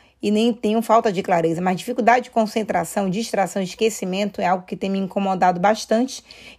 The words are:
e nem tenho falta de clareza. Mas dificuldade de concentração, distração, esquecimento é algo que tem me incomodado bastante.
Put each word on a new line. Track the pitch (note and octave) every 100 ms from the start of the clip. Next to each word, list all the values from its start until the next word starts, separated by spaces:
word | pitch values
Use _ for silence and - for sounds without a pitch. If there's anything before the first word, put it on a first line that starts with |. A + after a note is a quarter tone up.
| _ _
e | G#3
nem | G#3+ A#3
tenho | A#3 G#3 A3+
falta | A3+ A3+ A#3
de | F#3
clareza. | F#3+ F3 E3 E3
Mas | F#3 F3+
dificuldade | - B3 G#3+ B3 A#3+
de |
concentração, | A#3 G#3+ A3+ G3+ F#3 E3 G#3 G3
distração, | F#3 A3+ G#3 F#3 G3+
esquecimento | F3+ - A3 G#3 F#3 F#3+ G#3 G3+
é | F#3
algo | F#3 F3+
que | F#3+
tem | F#3+
me | G3
incomodado | F#3+ G3+ G3 F#3 F#3 F3
bastante. | G3+ A3 - A3+ C4 - - - -